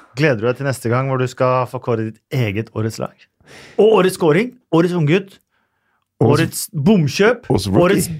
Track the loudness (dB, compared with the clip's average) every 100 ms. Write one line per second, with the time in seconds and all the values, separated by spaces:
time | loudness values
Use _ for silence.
0 | _ -2 0 0 -2 -2 -4 -4 -2 -2
1 | -2 -2 -4 -2 0 0 -2 -6 -4 -4
2 | -4 -10 _ -4 -2 -4 -6 -6 -6 -6
3 | -10 -12 _ _ _ -20 -10 2 4 4
4 | 2 2 2 2 0 -8 _ 0 0 0
5 | 0 0 -2 _ _ _ _ _ _ _
6 | _ _ 2 2 0 -4 -8 -2 2 2
7 | 2 2 0 0 -2 -2 0 2 2 2
8 | -2 -4